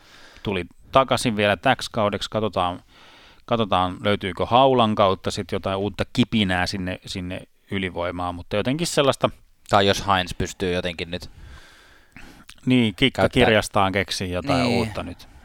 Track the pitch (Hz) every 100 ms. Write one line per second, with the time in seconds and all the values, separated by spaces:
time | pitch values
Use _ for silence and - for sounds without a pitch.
0 | _ - - - - 98 85 - - 135
1 | 131 147 131 107 104 98 135 123 - -
2 | 104 101 - 110 107 95 90 87 - -
3 | - - - - - 117 107 92 90 78
4 | 104 104 95 87 90 117 135 127 113 107
5 | 101 95 - - 92 98 98 95 101 95
6 | 104 - 120 113 101 92 90 104 92 92
7 | - 98 90 92 - _ _ 98 95 87
8 | 87 87 87 87 - 107 104 147 170 -
9 | 139 120 123 - - _ - 107 98 95
10 | 90 95 90 - 92 - 95 87 90 85
11 | 85 90 - - - - - - - -
12 | _ - - - - - - 127 117 95
13 | 131 - 95 131 120 107 - 107 95 95
14 | 92 - 95 90 85 - 123 120 113 98
15 | 87 80 - -